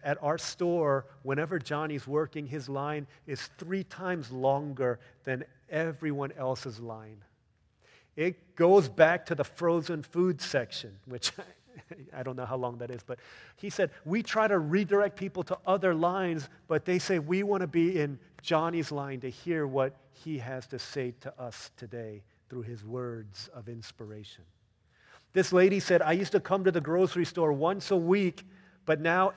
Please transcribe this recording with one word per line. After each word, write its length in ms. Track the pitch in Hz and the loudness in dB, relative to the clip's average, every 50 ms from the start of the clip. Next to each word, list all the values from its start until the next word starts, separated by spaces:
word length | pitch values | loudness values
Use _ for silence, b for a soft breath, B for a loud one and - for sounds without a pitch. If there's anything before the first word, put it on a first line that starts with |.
| - | -4
"At 180 | 143 147 - | -4 -4 0
our 160 | 151 147 160 160 | 0 0 0 0
store, 680 | - - - - 180 175 175 170 156 147 139 135 123 B B B - | -2 -8 -4 -2 0 0 2 2 2 2 2 2 0 B B B -6
whenever 340 | 131 139 143 160 156 190 165 | -4 -2 -2 -2 -2 -2 -4
Johnny's 480 | - - 147 147 156 151 151 139 - | -4 -2 -4 -4 -2 -4 -6 -6 -6
working, 420 | 131 143 151 160 143 - 156 147 131 | -2 -2 -2 -2 -2 -4 -10 -10 -8
his 200 | 135 156 131 135 | -8 -10 -8 -6
line 400 | 135 135 143 147 151 151 143 b b b b | -6 -4 -4 -4 -4 -6 -8 b b b b
is 240 | - 139 - - - - - | -10 -10 -10 -10 -14 -14 -16
three 280 | 175 165 190 196 185 | -8 -6 -4 -6 -6
times 460 | - - - 185 185 180 165 135 113 | -6 -10 -8 -4 -4 -4 -4 -6 -8
longer 680 | 131 127 131 135 139 139 147 147 135 123 135 123 120 120 b b b b _ | -6 0 2 2 2 2 -2 -6 -4 -2 -2 -2 -2 -2 b b b b _
than 220 | 135 131 127 147 - _ _ _ _ | -6 -6 -6 -6 -12 _ _ _ _
everyone 640 | 165 151 160 165 151 - 160 151 143 139 139 135 - | -4 -4 -4 -4 -6 -6 -6 -4 -4 -4 -6 -6 -6
else's 460 | 160 131 131 131 120 - 135 110 107 | -6 -4 -4 -4 -4 -6 -10 -12 -12
line. 440 | 120 117 110 110 110 107 107 101 101 _ _ _ _ _ _ _ _ _ _ b b b b b b b b 151 | -12 -12 -12 -14 -16 -18 -20 -20 -20 _ _ _ _ _ _ _ _ _ _ b b b b b b b b -2
It 380 | 160 180 180 - _ _ _ | -2 -2 -2 -4 _ _ _
goes 340 | - - 269 294 302 - 127 | 4 8 8 10 8 8 6
back 360 | 101 - 160 160 175 170 - - | 6 6 8 8 8 2 0 -4
to 80 | 170 | -2
the 100 | 143 139 | -2 -2
frozen 580 | - - - 175 170 170 170 147 - 170 156 143 | -4 -4 -2 2 2 2 2 0 -2 -6 -6 -6
food 380 | - - 170 180 185 165 135 | -6 -2 0 2 2 0 -2
section," 580 | - - - 135 117 - - - - 110 98 98 _ | -4 -2 -2 -2 -2 -2 -8 -12 -12 -14 -18 -20 _
which 260 | 131 127 120 - - - - 170 - | -14 -12 -6 -6 -6 -6 -6 -14 -18
<laughs> 100 | - _ _ _ 247 - | -20 _ _ _ -20 -20
<laughs> 340 | - _ 170 - 131 - - | -20 _ -20 -20 -20 -16 -12
I 100 | 135 127 | -10 -8
don't 120 | 131 127 | -8 -6
know 100 | 127 127 | -8 -6
how 120 | 127 131 131 | -6 -4 -4
long 200 | 123 120 120 117 | -4 -6 -6 -8
that 120 | 120 120 | -10 -10
is, 120 | 120 117 - | -10 -12 -10
but 160 | - 123 B B B B B B B B | -12 -14 B B B B B B B B
he 140 | _ - 202 | _ -12 -8
said, 220 | - - 190 156 B B B | -2 0 -2 -2 B B B
"We 180 | 151 180 226 - | -4 -2 -2 -2
try 240 | - - 220 220 214 | -2 0 2 2 4
to 120 | 208 180 | 4 2
redirect 580 | 156 147 165 202 208 165 202 202 208 196 - - | 2 2 2 2 2 4 4 2 2 2 0 -4
people 260 | 190 196 - 185 160 | -8 -8 -6 -6 -6
to 140 | - 185 - - | -6 -6 -6 0
other 280 | 190 190 196 190 185 170 | 0 0 2 2 2 2
lines, 560 | 156 170 175 185 196 190 175 165 156 135 B B B B _ | 2 2 0 0 0 -2 -2 -2 -4 -6 B B B B _
but 180 | 160 151 - | -2 0 0
they 140 | - 180 180 | 2 0 0
say, 200 | - - 190 170 | 2 0 0 0
'We 240 | 147 151 180 190 202 | 0 0 -2 0 0
want 180 | 202 202 190 | 0 0 0
to 60 | 185 156 | -2 0
be 320 | 139 170 165 175 190 165 | 2 2 2 4 2 2
in 200 | 147 143 139 123 b b b - | 0 0 -2 -8 b b b -14
Johnny's 500 | - - 175 156 160 165 170 170 151 - | -4 0 2 2 2 2 0 -2 -4 -2
line 280 | 151 143 139 139 135 127 | -4 -6 -6 -6 -8 -8
to 80 | 127 127 | -8 -10
hear 380 | 120 - - 175 170 160 147 139 | -10 -10 -6 -4 -2 -2 -2 -2
what 280 | 131 139 131 131 135 - _ _ | 0 0 0 0 -2 -8 _ _
he 260 | _ - - 160 156 135 | _ -16 -10 -8 -8 -8
has 280 | 117 123 131 131 123 - | -8 -8 -10 -10 -10 -10
to 120 | - 120 | -12 -12
say 340 | - - - 143 127 123 120 - | -12 -8 -8 -6 -6 -6 -8 -10
to 180 | - 135 - - | -14 -16 -14 -12
us 320 | 127 120 110 - - - - _ | -14 -14 -14 -14 -18 -20 -18 _
today 460 | 123 104 123 120 113 110 104 104 101 _ _ _ _ _ | -18 -14 -12 -12 -12 -12 -14 -16 -20 _ _ _ _ _
through 140 | 131 123 113 | -12 -12 -10
his 200 | 110 120 110 104 | -10 -12 -12 -12
words 680 | 107 120 127 123 123 117 113 110 104 98 - - - - | -10 -8 -8 -8 -8 -8 -10 -12 -16 -16 -18 -18 -16 -16
of 160 | 123 107 110 | -16 -14 -14
inspiration.'" 760 | 117 117 110 - - - 117 104 107 107 104 - - - 85 85 _ _ _ _ _ _ b b b b b b b b b b _ | -14 -14 -16 -18 -18 -18 -16 -16 -14 -16 -16 -18 -20 -20 -20 _ _ _ _ _ _ _ b b b b b b b b b b _
This 200 | 185 185 - 180 | 2 2 4 6
lady 260 | 180 185 196 196 196 | 8 8 8 6 4
said, 220 | - - 180 170 | 2 6 6 8
"I 100 | 165 156 165 | 8 8 6
used 200 | 185 196 - - | 2 2 2 2
to 60 | 190 | 0
come 240 | - - 185 196 185 | 2 2 0 2 2
to 60 | 190 | 2
the 100 | 165 170 | 2 2
grocery 440 | 143 147 165 180 185 175 - 180 170 | 0 0 2 4 4 4 2 0 -2
store 280 | - - 180 165 156 147 | -2 0 2 2 2 2
once 380 | 139 151 170 196 202 - - | 2 2 0 0 0 -2 0
a 60 | 202 180 | 0 2
week, 460 | 165 170 190 208 196 180 - - - B B B B B B B B | 4 4 4 4 4 2 0 -4 -12 B B B B B B B B
but 140 | - 156 143 | 0 0 2
now 340 | 156 165 170 185 190 196 - | 2 2 4 4 4 2 2